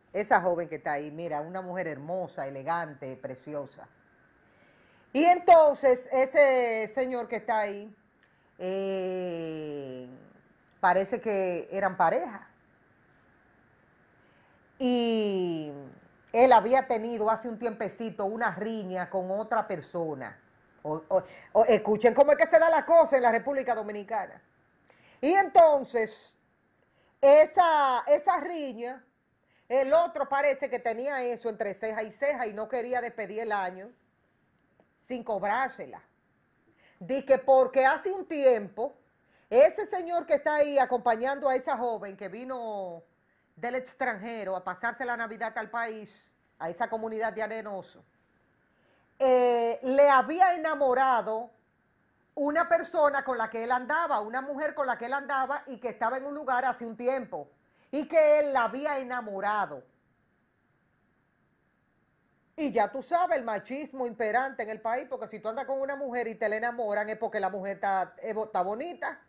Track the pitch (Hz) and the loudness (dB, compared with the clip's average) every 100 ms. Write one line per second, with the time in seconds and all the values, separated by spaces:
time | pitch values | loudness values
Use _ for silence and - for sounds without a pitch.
0 | _ 190 208 220 180 170 170 156 - 143 | _ -8 2 2 4 -2 -4 -8 -6 -6
1 | 151 151 170 147 156 185 185 180 170 139 | -6 -10 -8 -8 -8 -10 -8 -8 -8 -8
2 | 147 185 175 - 139 139 135 170 165 139 | -8 -8 -8 -10 -10 -8 -4 -4 -6 -10
3 | 135 131 131 127 - 147 139 - - _ | -14 -12 -14 -14 -12 -10 -10 -16 -20 _
4 | _ _ _ _ _ _ _ _ _ _ | _ _ _ _ _ _ _ _ _ _
5 | _ 269 339 359 349 339 302 277 269 247 | _ 2 4 4 8 10 10 6 4 2
6 | - 262 269 294 277 254 240 220 214 240 | 2 0 2 6 6 6 2 -2 -4 -4
7 | 254 247 226 226 214 220 208 202 214 202 | -4 -4 -6 -6 -2 -2 -2 -6 -14 -20
8 | _ _ _ _ _ - 180 190 196 190 | _ _ _ _ _ -12 -6 -4 -4 -4
9 | 185 185 180 170 160 160 151 147 135 127 | -4 -4 -6 -6 -8 -8 -10 -10 -10 -12
10 | 127 127 - _ _ _ _ _ 185 180 | -16 -20 -20 _ _ _ _ _ 2 2
11 | 190 233 226 202 185 175 - 190 196 185 | 0 -4 -2 -2 -2 -4 -6 -4 -4 2
12 | 170 220 330 202 - _ _ _ _ _ | 2 2 -2 -10 -18 _ _ _ _ _
13 | _ _ _ _ _ _ _ _ _ _ | _ _ _ _ _ _ _ _ _ _
14 | _ _ _ _ _ _ _ _ 254 247 | _ _ _ _ _ _ _ _ -2 0
15 | 233 226 208 190 180 165 151 143 135 - | 0 0 0 -2 -2 -4 -8 -12 -16 -20
16 | _ _ _ 226 254 233 208 262 262 233 | _ _ _ 4 6 6 6 2 2 -4
17 | 226 233 214 220 240 226 240 214 214 - | -4 -4 -2 -2 -4 -8 -8 -6 -8 -8
18 | 226 - 196 220 226 180 214 226 185 185 | -10 -6 -6 -4 -4 -4 -6 -8 -8 -8
19 | 175 190 185 196 220 226 208 185 - 175 | -6 -6 -4 -6 -2 -2 -2 -8 -8 -8
20 | 160 139 117 - _ _ _ _ 147 156 | -6 -8 -12 -16 _ _ _ _ -8 -8
21 | - 190 185 - - - 226 214 - 214 | -2 -2 -2 -10 0 4 6 4 2 2
22 | 233 233 285 294 320 320 330 320 - 339 | 4 6 6 4 4 6 6 4 6 6
23 | 311 277 240 226 277 277 240 226 208 208 | 6 4 4 2 0 -4 -2 -4 -4 -10
24 | 202 220 185 - _ _ _ _ _ _ | -8 -6 -8 -12 _ _ _ _ _ _
25 | _ _ 269 381 381 370 330 285 262 240 | _ _ 2 4 6 8 8 6 2 -2
26 | 220 - - _ _ _ _ _ _ _ | -2 -6 -20 _ _ _ _ _ _ _
27 | _ _ 277 302 311 392 339 311 277 247 | _ _ 8 10 8 6 6 6 4 2
28 | - 294 330 359 294 339 285 220 240 254 | 4 4 4 0 -2 -6 -8 -8 -10 -10
29 | - _ _ _ _ _ _ 254 269 311 | -16 _ _ _ _ _ _ 0 4 4
30 | 339 330 269 277 294 269 269 240 240 220 | 4 -2 -2 0 0 0 -4 -4 -4 -6
31 | 269 277 247 233 233 220 208 190 220 220 | -6 -4 -6 -6 -8 -6 -6 -6 -6 -6
32 | 220 - 277 262 233 208 214 254 240 247 | -8 -4 -4 -2 -6 -8 -6 -6 -4 -6
33 | 240 226 202 214 226 208 185 185 202 247 | -6 -8 -10 -8 -4 -4 -4 -8 -16 -20
34 | _ _ _ _ _ _ _ _ _ _ | _ _ _ _ _ _ _ _ _ _
35 | - 254 - 208 202 220 269 - 147 95 | -12 -10 -6 -4 -2 -2 -2 -6 -14 -16
36 | - _ _ _ _ _ _ _ _ _ | -20 _ _ _ _ _ _ _ _ _
37 | 175 269 269 262 262 262 254 262 262 302 | -6 -6 2 2 6 6 6 4 4 2
38 | 370 381 370 311 269 233 202 - 262 - | -2 -6 -6 2 4 4 0 -8 -8 -10
39 | _ _ _ _ _ 233 311 - 415 370 | _ _ _ _ _ 6 6 4 -4 -6
40 | 339 349 - 285 302 302 294 285 254 247 | -4 -4 0 0 2 2 2 2 2 2
41 | 240 226 254 285 285 262 254 254 240 220 | 0 0 -2 -2 0 0 0 -2 -4 -6
42 | 196 196 196 202 254 254 226 208 185 170 | -8 -12 -12 -12 -10 -10 -8 -8 -10 -12
43 | - _ _ _ _ _ 233 254 254 - | -18 _ _ _ _ _ -6 -6 -8 -6
44 | 262 214 220 226 190 185 185 180 233 233 | -4 -4 -8 -8 -6 -6 -6 -6 -6 -6
45 | 254 240 226 214 226 226 220 240 226 220 | -6 -6 -6 -8 -8 -8 -8 -6 -6 -8
46 | 208 - _ _ _ _ 165 175 226 220 | -14 -20 _ _ _ _ -10 -6 -6 -6
47 | 220 220 220 214 214 220 214 196 - - | -6 -4 -6 -4 -6 -6 -10 -12 -12 -20
48 | _ _ _ _ _ _ _ _ _ _ | _ _ _ _ _ _ _ _ _ _
49 | _ - 262 254 247 240 233 233 254 269 | _ 0 4 4 4 4 0 -2 0 6
50 | 285 269 214 330 370 349 311 302 277 247 | 8 6 4 0 -2 -2 -2 0 0 2
51 | 269 240 202 220 233 _ _ _ _ _ | 2 2 0 -6 -8 _ _ _ _ _
52 | _ _ _ - 285 302 339 330 - 339 | _ _ _ -4 -2 0 2 0 0 2
53 | 294 277 262 240 220 226 233 247 247 311 | 2 2 -2 -4 -4 -4 -2 -2 -2 -2
54 | 339 240 214 247 269 277 302 294 262 240 | -2 -2 -4 -6 -6 -6 -6 -4 -4 -4
55 | 240 277 277 277 262 285 - 233 240 - | -6 -6 -4 -4 -2 -6 -10 -12 -10 -6
56 | 226 262 269 285 269 247 254 247 233 226 | -4 -4 -6 -8 -4 -2 -2 -4 -8 -6
57 | 247 262 226 180 - _ _ _ _ 277 | -4 -4 -6 -12 -14 _ _ _ _ -8
58 | - 330 302 302 294 262 226 247 294 277 | 0 2 4 4 4 0 0 -2 -4 -4
59 | 247 247 220 196 196 208 180 143 - _ | -4 -8 -8 -6 -2 -2 -2 -6 -18 _
60 | _ _ _ _ _ _ _ _ _ _ | _ _ _ _ _ _ _ _ _ _
61 | _ _ _ _ _ _ _ _ _ _ | _ _ _ _ _ _ _ _ _ _
62 | _ _ _ _ _ - 294 220 202 269 | _ _ _ _ _ -8 -4 0 0 -2
63 | 254 339 359 311 233 208 208 269 302 269 | -2 0 0 0 -2 -6 -8 -10 -10 -8
64 | 247 220 220 220 262 240 220 220 226 247 | -8 -4 -2 0 -2 -6 -10 -8 -6 -6
65 | 254 240 214 214 214 233 247 269 269 277 | -6 -10 -12 -10 -10 -8 -6 -6 -6 -6
66 | 277 240 226 220 220 214 233 240 220 208 | -6 -6 -6 -4 -4 -2 -4 -4 -4 -4
67 | 214 214 220 214 190 202 196 190 202 190 | -4 -6 -6 -4 -4 -4 -8 -6 -2 -2
68 | 175 - 220 214 214 196 180 214 330 - | -4 -8 -8 -6 -4 -4 -2 -4 -8 -8
69 | 285 294 | -10 -10